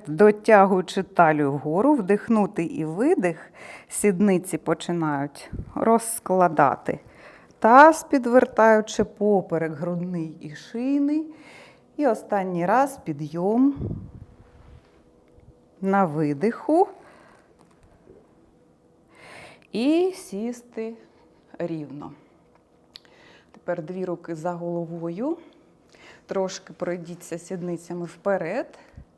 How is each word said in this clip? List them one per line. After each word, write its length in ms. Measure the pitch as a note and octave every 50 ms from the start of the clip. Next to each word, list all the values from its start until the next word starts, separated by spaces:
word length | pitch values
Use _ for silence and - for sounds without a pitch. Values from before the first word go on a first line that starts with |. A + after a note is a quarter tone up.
| -
дотягуючи 960 | - D#3 D#3+ G#3 G#3+ G#3 G#3 - - A3 G3 F#3+ F#3+ G3 F#3 F3+ - - G3+ F3
талію 480 | - - - E3+ D#3 D#3 D3 D3 C#3 C#3+
вгору, 400 | C#3+ - D3+ D#3 F#3+ A#3 C#4+ D4+
вдихнути 720 | B3+ F#3 F3 G3+ G#3 - - A3+ G#3+ G3 - - E3+ E3+
і 220 | - - - D#3+
видих. 680 | D#3 D#3+ F#3+ B3+ D#4+ F#4+ D4+ F3+ F3 D#3+ - - - - - - - - - -
Сідниці 720 | - - - - G#3 F#3 F3 G#3 G3+ F#3+ F3 G3 - -
починають 960 | D#3 - D#3 E3+ E3 - - F3 E3+ D#3+ D3+ D3 C#3 C#3+ D3 - - - - - - - - -
розкладати. 1200 | - - A3+ A3+ A3 A3+ - - - - - F#3 F#3 F3+ E3+ D#3 D#3 D3 C3 - - - - - - - - - - - - - - - _ _ -
Таз 440 | - A3 A#3+ C4+ D4+ D#4+ D#4 - -
підвертаючи, 1000 | - D4 C4+ A#3+ A#3 A#3+ B3+ B3 A#3+ - - A3 A3+ A3 G#3+ G#3 - - - G#3
поперек 680 | G#3+ - - G#3 G#3 G#3 F#3+ F3+ F#3 E3+ D#3+ E3 D#3+ D#3+
грудний 640 | C#3 F3 F3 F3 E3+ F3 F#3 F3+ E3+ D#3+ D#3+ D3+ -
і 140 | - D#3 D3+
шийний. 680 | - - - - A#3 B3 C4+ C#4+ C#4+ C#4+ C#4+ D4 D#4+ D#4 - - - - - - - - - - _ _ _ _
І 100 | - D4
останній 580 | B3 G#3+ - - - G#3 G3 F#3 F#3 F3+ E3+ F3
раз 340 | F3+ A3 B3+ C#4 C#4 C#4 - -
підйом 720 | E3 D3+ C#3 D#3 D3 D#3+ E3+ F3+ G3+ A3+ B3 C4+ C#4 C#4 C#4 - - - - - - - - - - - - - _ _ - - - - - _ _ _ _ _ _ _ _ _ _ _ _ _ _ - _ _ _ _ -
на 240 | F#3+ F#3+ G3 G3 F#3+
видиху. 840 | D#3+ C#3+ D#3+ D#3 D3 D3 C#3 F3 A3+ - - - - D4+ F4 G4+ - - - - - - - - - - _ _ _ _ _ _ _ _ _ _ _ _ _ _ - - - _ _ _ _ _ _ _ _ _ _ _ _ _ _ _ _ _ _ _ - - - - - - - - _ _ _
І 420 | - G#3 A#3+ C#4+ D#4+ E4+ F4+ F#4+ F4+
сісти 800 | - - - G3 G3 A3+ A#3+ A#3+ A#3+ - _ - A3 A3+ A3+ A3+ - - _ _ _ _ _ _ _ _ _ - -
рівно. 520 | E3+ E3 E3 D#3 D3 C3 C3+ D3 D#3+ D#3 C#3+ - _ _ _ _ _ _ _ _ _ _ _ _ _ _ - - _ _ _ _ - - - - _ _
Тепер 320 | _ - - - F3 E3+ D#3
дві 220 | D#3 F#3 F#3+ F#3
руки 300 | F3+ E3+ E3+ - - E3+
за 160 | D#3 D#3 F3+
головою. 840 | F3 E3+ F3 F3 E3+ E3+ E3+ D#3+ E3+ E3+ E3 E3+ E3+ G3 B3 D4+ E4+ - - - _ _ _ _ _ _ _ _ _ - - - - - _
Трошки 460 | - F3+ G3 F#3+ F3+ F3+ - - - E3
пройдіться 640 | - F3+ F3 F3 F3+ E3 E3+ F3 E3+ - - D#3+
сідницями 680 | E3+ - - F#3+ F3 F3 F3 F3 E3 - - F3 F3 E3+
вперед. 720 | E3+ - - - G3+ G3 F3+ F3+ E3 G3+ C4 - - - - - _ - - - _ _